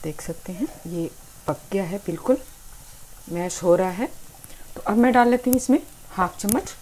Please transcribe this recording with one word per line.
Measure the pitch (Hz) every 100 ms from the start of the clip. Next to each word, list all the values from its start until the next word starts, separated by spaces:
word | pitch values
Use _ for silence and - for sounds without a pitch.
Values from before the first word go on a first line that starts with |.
देख | 160 147
सकते | - 165 -
हैं | 180 285 - 170
ये | 175 165 - - - -
पक | 202 -
गया | 196
है, | 180 196
बिल्कुल | - 165 - 262 - - - - - - - - -
मैश | 170 180 -
हो | 175 175
रहा | 185
है। | 180 254 - - - - - - -
तो |
अब | - 214
मैं | 247
डाल | 247 240
लेती | 240 247
हूँ | 247
इसमें | - 285 - - -
हाफ | - 180 -
चम्मच | 202 247 - -